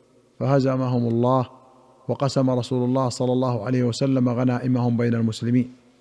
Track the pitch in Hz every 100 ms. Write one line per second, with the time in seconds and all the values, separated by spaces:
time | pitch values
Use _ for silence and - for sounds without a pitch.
0 | _ _ _ - 123 139 131 131 127 123
1 | 117 117 123 131 123 - - - _ _
2 | - 120 135 139 131 127 117 127 123 131
3 | 127 - 127 127 127 117 110 127 123 113
4 | 139 131 123 120 127 120 127 123 120 117
5 | 120 117 113 110 117 123 123 - _ _